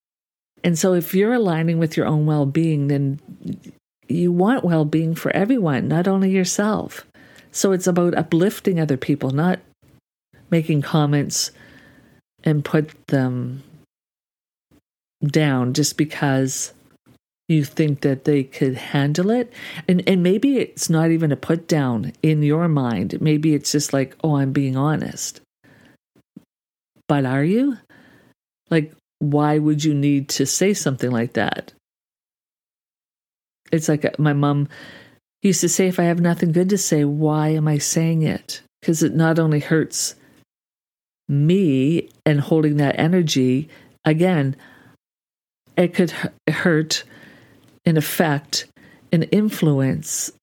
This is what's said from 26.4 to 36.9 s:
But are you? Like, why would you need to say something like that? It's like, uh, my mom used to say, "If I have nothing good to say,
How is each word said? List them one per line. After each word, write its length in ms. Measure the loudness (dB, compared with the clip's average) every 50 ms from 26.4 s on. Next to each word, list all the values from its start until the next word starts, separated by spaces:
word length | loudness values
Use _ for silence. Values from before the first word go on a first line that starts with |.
| -20 _ _ _ _ _ _ _ _ _ _ _ _ -2
But 180 | 0 0 0
are 180 | 0 0 0 0
you? 340 | 0 0 0 0 -2 -4 -6 -10 _ -20 -20 _ _ -20 _ _ _ _ _ _ _ _ _ _ -2
Like, 240 | 0 0 0 -2 -6 _ _ _ _ _
why 400 | -2 0 0 2 2 2 2 2
would 260 | 2 0 0 0 0
you 100 | 0 0
need 340 | 0 2 2 0 0 -2 -2
to 160 | -4 -4 -2
say 260 | -2 -2 0 0 0 0
something 380 | 0 -2 -4 -4 -2 -4 -2
like 240 | -2 -2 -4 -2 -2
that? 380 | -2 -2 -2 -4 -6 -10 -14 -20 _ _ _ _ _ _ _ _ _ _ _ _ _ _ _ _ _ _ _ _ _ _ _ _ _ _ _ _ _ _ _ _ _ _ _ _ _ _ _ -2
It's 160 | 0 0 0
like, 160 | 0 0 0
uh, 60 | -2 -2 0
my 140 | 0 0 2
mom 360 | 2 2 0 0 0 -2 -4 -6 -12 -20 -20 -20 -20 -20 -20 _ _ _ _ _ _ 0
used 180 | 0 0 2 0
to 60 | 0
say, 200 | 0 0 0 0
"If 100 | 2 2
I 60 | 2
have 160 | 2 2 2
nothing 320 | 2 2 2 0 0 0 2
good 180 | 2 2 2
to 80 | 0 -2
say, 260 | 0 0